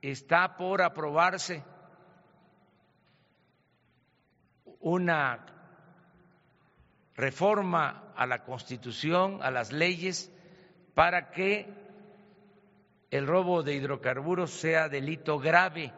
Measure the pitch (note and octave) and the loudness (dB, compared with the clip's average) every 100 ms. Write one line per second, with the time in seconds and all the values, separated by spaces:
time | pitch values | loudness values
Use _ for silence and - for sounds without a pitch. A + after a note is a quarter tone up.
0 | C#3 C3+ - E3+ F3+ - F#3 F#3+ F3+ D3 | -8 -10 2 2 2 -2 -4 2 2 2
1 | D#3 D3+ F3 F#3 - E3+ C#3 - - - | -2 4 4 2 -8 -8 -12 -20 -20 -20
2 | - - _ _ _ _ _ _ _ _ | -20 -20 _ _ _ _ _ _ _ _
3 | _ _ _ _ _ _ _ _ _ _ | _ _ _ _ _ _ _ _ _ _
4 | _ _ _ _ _ _ - - - F3 | _ _ _ _ _ _ -20 -8 0 2
5 | F3 D#3+ C#3 A#2+ - - - - - - | 4 2 2 -2 -10 -20 -20 -20 -20 -20
6 | _ _ _ _ _ _ _ _ _ _ | _ _ _ _ _ _ _ _ _ _
7 | _ - C3 C3 F#3+ G#3 F#3 E3+ D3 - | _ -4 -4 2 2 2 2 0 0 -4
8 | - - B2 B2 - B2+ - B2+ B2 G#2+ | -16 -4 -2 -2 -6 -12 -10 -12 -10 -6
9 | D3+ E3+ F#3+ G3 C3+ B2+ A#2 C#3+ E3+ F3+ | 0 2 0 -2 -4 -4 -4 0 0 0
10 | F3+ F3 - - - - - - - - | -4 -6 -10 -18 -20 -20 -20 -20 -8 4
11 | E3 F3 - - F#3+ G#3 G3 - - - | 4 4 -4 -2 0 0 -4 -18 -20 -20
12 | - - - - - - _ _ _ _ | -20 -20 -20 -20 -20 -20 _ _ _ _
13 | _ C#3 C#3 F3 F3+ F3+ C#3+ C#3+ C3+ C#3 | _ -4 2 2 4 2 0 -4 -4 -2
14 | A#2+ C3 D3 F3+ E3+ - D#3 D#3+ D#3 C#3 | -2 -2 -2 -2 -2 -2 0 2 2 -2
15 | C#3 D#3 D3+ D3+ C#3 E3+ F#3 D#3+ D3 | -4 -6 -2 -2 4 4 4 -2 -10